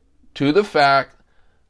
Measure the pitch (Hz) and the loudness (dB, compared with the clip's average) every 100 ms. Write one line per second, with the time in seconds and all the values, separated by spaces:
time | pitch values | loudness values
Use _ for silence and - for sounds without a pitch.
0 | _ _ - - 139 160 208 156 143 139 | _ _ -20 -6 -2 0 -2 0 2 0
1 | 131 _ _ _ _ _ _ | -2 _ _ _ _ _ _